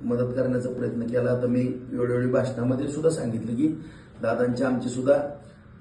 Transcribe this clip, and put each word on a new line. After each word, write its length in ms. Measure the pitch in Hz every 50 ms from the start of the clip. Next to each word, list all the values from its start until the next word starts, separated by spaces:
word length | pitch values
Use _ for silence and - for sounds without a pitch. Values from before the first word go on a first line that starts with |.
मदत 360 | - 120 120 120 127 123 127
करण्याचा 320 | 135 123 127 127 120 - 127
प्रयत्न 320 | - 120 120 120 120 117
केला. 400 | 117 117 123 127 123 120 123 123
तर 60 | 127
मी 260 | 123 120 127 127 123 - - - -
वेळोवेळी 360 | 131 123 120 120 123 123 127
भाषणामध्ये 600 | 127 127 139 - - - 120 120 127 127 - 147
सुद्धा 220 | 147 147 156 156 160
सांगितलं 460 | 156 - 123 117 110 107 113 117 113
की 260 | 123 151 160 156 - - - - - - - - -
दादांचे 420 | 117 113 113 120 123 123 120 - 135
आमचे 260 | 127 127 120 120 127
सुद्धा, 400 | 123 127 127 135 143 - - - - - - - - - - - - -